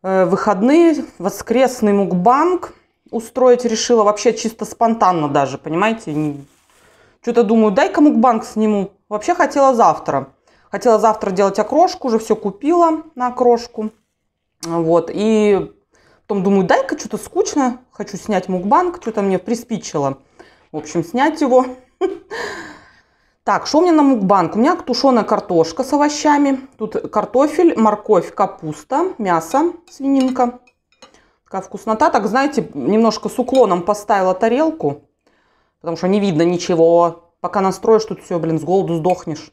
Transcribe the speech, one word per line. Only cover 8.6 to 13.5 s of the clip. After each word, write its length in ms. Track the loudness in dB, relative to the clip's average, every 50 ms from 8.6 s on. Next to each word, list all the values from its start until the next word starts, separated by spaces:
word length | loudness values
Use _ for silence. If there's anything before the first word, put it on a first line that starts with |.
| 0 0 0 0 -2 -6 _ _ _ _
Вообще 240 | -10 -6 -2 -2 0
хотела 400 | 0 0 0 2 2 2 4 4
завтра. 540 | 4 4 2 2 0 -4 -4 -4 -4 -4 -6 _ _ _ _ _ _ _ _
Хотела 300 | -12 -2 2 2 2 4
завтра 320 | 4 2 0 0 -4 -4
делать 260 | 0 0 0 0 0 -2
окрошку, 520 | -4 -2 2 2 2 2 0 -6 -4 -2
уже 100 | -2 -2
все 160 | 0 -2 -4
купила 680 | -2 -2 -8 -8 -4 -2 0 2 2 2 2 0 -2 -6 -14 _
на 140 | -6 -6 -6
окрошку. 600 | -2 0 2 2